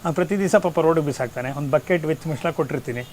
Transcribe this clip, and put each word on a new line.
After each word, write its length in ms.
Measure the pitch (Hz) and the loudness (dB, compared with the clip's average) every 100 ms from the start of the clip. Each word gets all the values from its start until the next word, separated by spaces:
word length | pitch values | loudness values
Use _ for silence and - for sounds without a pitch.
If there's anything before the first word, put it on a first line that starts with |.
ಆ, 60 | 170 | -4
ಪ್ರತಿ 280 | 160 170 196 | 0 0 0
ದಿವಸ 160 | 190 | 4
ಪಾಪ 260 | 208 185 160 | 4 4 4
ರೋಡಿಗೆ 260 | 160 160 147 | 4 4 2
ಬಿಸಾಕ್ತಾನೆ. 460 | 131 123 127 127 | -2 -4 -4 -6
ಒಂದು 240 | 139 143 143 | -4 0 0
bucket 300 | - 175 156 | 2 0 0
with 220 | 156 165 | -4 -4
ಮುಸ್ಲ 220 | 147 170 | -4 -2
ಕೊಟ್ಟಿರ್ತೀನಿ. 500 | 160 143 139 135 120 | -2 -2 -4 -6 -8
ಆ, 40 | 123 | -8